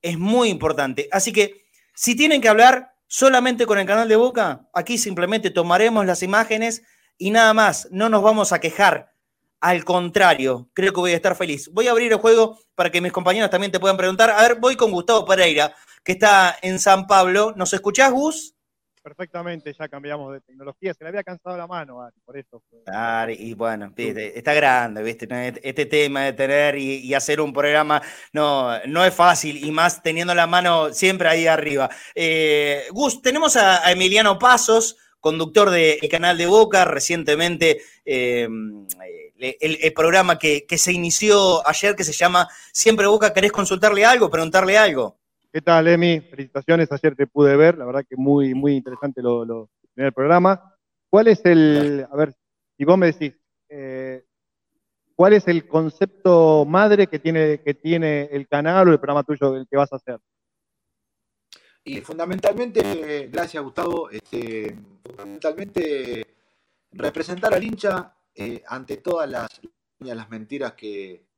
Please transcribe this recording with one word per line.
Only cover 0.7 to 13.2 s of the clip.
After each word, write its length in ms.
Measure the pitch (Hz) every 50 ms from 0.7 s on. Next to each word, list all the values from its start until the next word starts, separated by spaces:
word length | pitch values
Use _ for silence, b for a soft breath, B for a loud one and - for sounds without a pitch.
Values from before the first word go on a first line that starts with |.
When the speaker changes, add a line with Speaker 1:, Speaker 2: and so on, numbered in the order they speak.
| 151 147 143 131 127 - 143 -
Speaker 1:
Así 200 | - 196 190 233
que 340 | 220 214 202 202 - _ _ _ _ _ _ _ _
si 200 | - - - 240
tienen 260 | - 294 311 311 277
que 80 | 226 226
hablar 440 | 214 214 233 254 262 254 254 _ _ _ _
solamente 580 | _ - - 262 269 262 247 247 254 254 233 240
con 140 | 226 214 202
el 60 | 190
canal 220 | 180 202 220 233
de 80 | 226 214
Boca, 540 | 220 240 254 - 240 214 170 135 - _ _ _
aquí 240 | 175 165 175 240
simplemente 520 | 233 - 208 190 170 175 180 214 220 220 185
tomaremos 560 | - 180 170 175 175 185 214 233 226 220 202
las 180 | 185 180 170 185
imágenes 600 | 185 202 214 226 220 220 214 226 226 226 226 _ _ _ _ _ _ _
y 140 | _ 180 196
nada 220 | 214 226 226 220 214
más, 360 | 220 220 202 151 - - -
no 180 | 185 185 214 226
nos 140 | 220 208 196
vamos 280 | 214 220 214 202 -
a 80 | 185 160
quejar. 520 | - 165 156 - 202 190 160 - - _ _ _ _ _ _ _ _ _ _ _
Al 240 | - 175 180 170 -
contrario, 880 | - 180 180 175 175 - 202 196 180 160 139 131 131 127 120 123 _ _
creo 180 | - 185 196
que 100 | 185 180
voy 100 | 180 180
a 40 | 170
estar 200 | 165 - 190 185
feliz. 340 | - 190 165 151 - - -
Voy 160 | 170 202 247
a 40 | 247
abrir 200 | 240 226 240 233
el 60 | 220
juego 400 | 202 220 226 226 226 220 220 220 _ _ _ _
para 160 | - 175 170
que 100 | 160 175
mis 120 | 175 180
compañeros 400 | 185 185